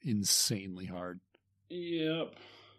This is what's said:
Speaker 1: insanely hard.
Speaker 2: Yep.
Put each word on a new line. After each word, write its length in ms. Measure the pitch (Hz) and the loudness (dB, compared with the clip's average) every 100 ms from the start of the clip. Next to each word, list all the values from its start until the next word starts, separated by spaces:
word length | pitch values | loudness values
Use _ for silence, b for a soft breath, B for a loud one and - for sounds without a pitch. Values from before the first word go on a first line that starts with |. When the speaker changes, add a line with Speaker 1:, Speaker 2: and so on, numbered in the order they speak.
Speaker 1:
insanely 840 | 143 107 95 - - 101 98 90 92 | 0 2 4 4 4 0 -4 -8 -6
hard. 340 | 90 90 92 - _ _ _ _ | -6 -6 -8 -14 _ _ _ _
Speaker 2:
Yep. 640 | 175 170 165 156 160 - B B B B | -6 -2 0 2 0 -2 B B B B